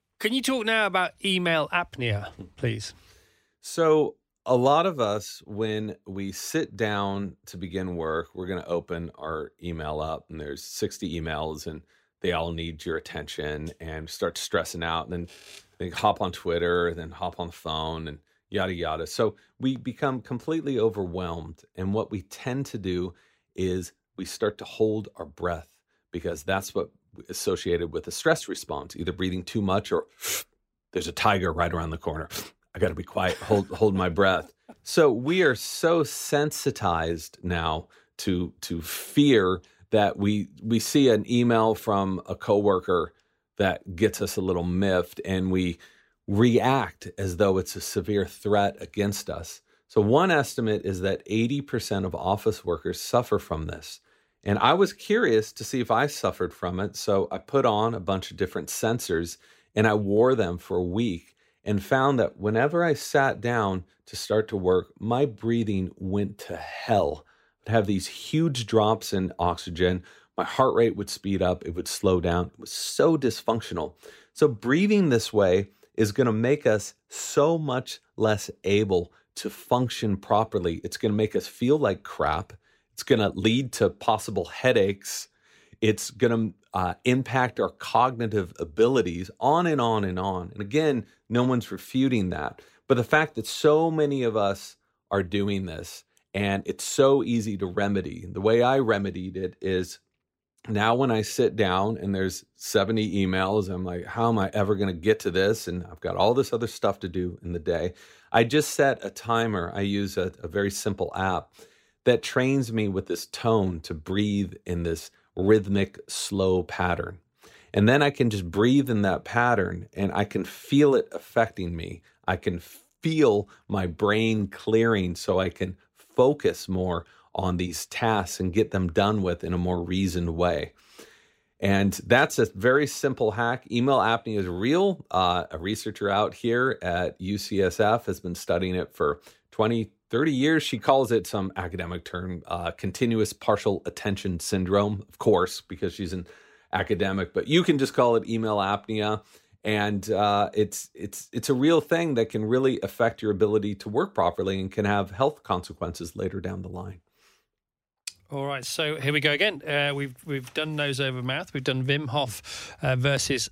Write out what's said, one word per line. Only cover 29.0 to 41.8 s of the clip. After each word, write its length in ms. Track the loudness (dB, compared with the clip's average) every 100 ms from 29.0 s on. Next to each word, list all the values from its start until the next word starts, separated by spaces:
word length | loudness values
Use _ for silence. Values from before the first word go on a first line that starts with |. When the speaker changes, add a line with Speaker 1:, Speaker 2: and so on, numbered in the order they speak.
| -6
Speaker 2:
breathing 300 | -2 -2 -4
too 180 | -4 -2
much 300 | 0 0 0
or 140 | -2 -2 -8 -6 -6 -8
<sniffs> 400 | _ _ _ _
there's 160 | -6 -4
a 40 |
tiger 400 | 0 2 4 2
right 200 | 0 -2
around 180 | -2 -4
the 80 | -6
corner. 300 | -6 -6 -8 -10 -12 _ _
I 40 | -2
gotta 160 | -2
be 100 | -2
quiet, 320 | -6 -2 -2 -2
hold, 300 | 2 2 2
hold 260 | 2 2
my 140 | 2 0
breath. 440 | 4 4 2 -2 _ -20 -18
So 300 | -2 4 6
we 300 | 4 0 2
are 120 | 2
so 480 | 2 -4 -2 2 2
sensitized 1300 | 0 -4 -2 0 0 -2 -4 -2 0 0 -2 -4 -8 -8
now 460 | -4 -2 0 -2 -6 _ _ -8
to, 340 | -2 0 -2 -8
to 180 | -8 -8
fear 760 | -8 -10 -2 4 6 6 4 0 -6 _ 0
that 260 | 2 2 2
we, 320 | 0 0 -4 -8
we 160 | -2 0
see 280 | 2 4 6
an 200 | 4 2
email 440 | 2 4 4 4
from 460 | 2